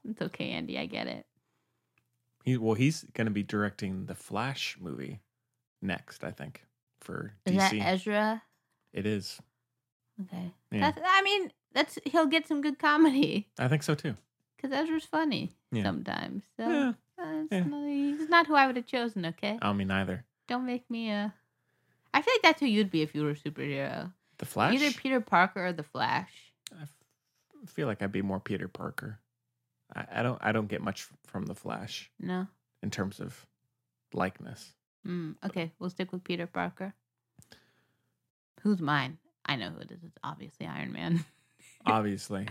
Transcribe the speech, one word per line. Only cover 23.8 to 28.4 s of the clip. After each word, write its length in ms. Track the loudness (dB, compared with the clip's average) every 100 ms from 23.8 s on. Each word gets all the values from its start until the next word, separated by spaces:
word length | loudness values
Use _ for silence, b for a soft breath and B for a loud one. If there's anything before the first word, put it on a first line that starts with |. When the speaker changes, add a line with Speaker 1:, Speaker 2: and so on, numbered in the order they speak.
| -4 -4 -8 -12 _ _
Speaker 2:
The 80 | -6
Flash? 280 | 2 4 4
Speaker 1:
Either 160 | 2
Peter 280 | 0 0 0
Parker 440 | 4 4 4 2 -4
or 80 |
the 80 | -4
Flash. 480 | -8 -2 0 0 -4 -18 -20 _ -20 -16
Speaker 2:
I 60 |
f-, 840 | -16 _ _ _ _ _ _ -20 -14
feel 180 | -4 -4
like 160 | -2
I'd 80 | -2
be 100 | -2
more 180 | -2
Peter 280 | -4